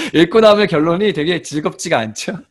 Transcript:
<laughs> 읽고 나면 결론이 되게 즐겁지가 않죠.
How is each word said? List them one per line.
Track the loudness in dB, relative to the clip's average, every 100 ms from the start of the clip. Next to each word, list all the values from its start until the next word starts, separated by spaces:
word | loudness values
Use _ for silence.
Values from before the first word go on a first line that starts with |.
<laughs> | -2
읽고 | 2 2 6
나면 | 6 4 2
결론이 | 0 0 0 -2
되게 | -2 -4 -6
즐겁지가 | -6 -6 -6 -8 -2 -2
않죠. | -2 -8 -10 -12 -14